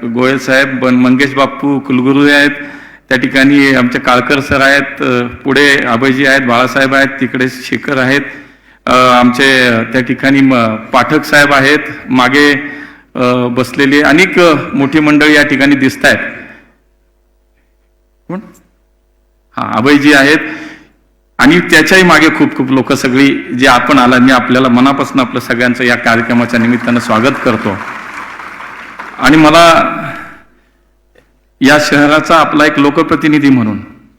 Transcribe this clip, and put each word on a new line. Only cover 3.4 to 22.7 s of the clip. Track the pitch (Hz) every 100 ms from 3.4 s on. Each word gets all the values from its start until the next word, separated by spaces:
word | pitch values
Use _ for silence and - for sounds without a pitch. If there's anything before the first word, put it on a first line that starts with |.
| 135 143 139
आमचे | 131 123 131
काळकर | 131 123 123 143
सर | 135 143
आहेत, | 135 139 139 -
अ, | 143 123 120 123
पुढे | - 135 143 139
अभयजी | 123 117 135 131 139
आहेत, | 135
बाळासाहेब | 131 120 127 139 135
आहेत, | 139 135 -
तिकडे | 123 123 127
शेखर | 127 - 113 - 139
आहेत, | 127 139 139 - - _ _ _ -
अ, |
आमचे | 127 127 123 123 120 139 131 123 117
त्या | 113 131
ठिकाणी | 123 123 139 139
म-, | 135 127 113 110
पाठक | - 131 120 151
साहेब | 147 147 143
आहेत, | 139 135 147 147 151 -
मागे, | 127 123 139 147 139 143 - - - _
अ, | - 123 123 123
बसलेले | 120 123 - 139 143
अनेक, | 147 147 185 175
अ, | 175 151 -
मोठी | - 139 156
मंडळी | 151 147 147
या | 151 147
ठिकाणी | 135 139
दिसतायत. | 139 131 - 139 113 - - - - _ _ _ _ _ _ _ _ _ _ _ _ _ _ _ _ _
कोण? | 180 - - _ _ _ _ _ _ _ _ _ -
हा, | 123
अभयजी | 113 123 143 143
आहेत | 143 139 156 - - - - _ _ _ _ _ _
आणि | 123 170
त्याच्याही | - 160 156 185
मागे | 180 156 156
खूप | 156 151 -
खूप | 131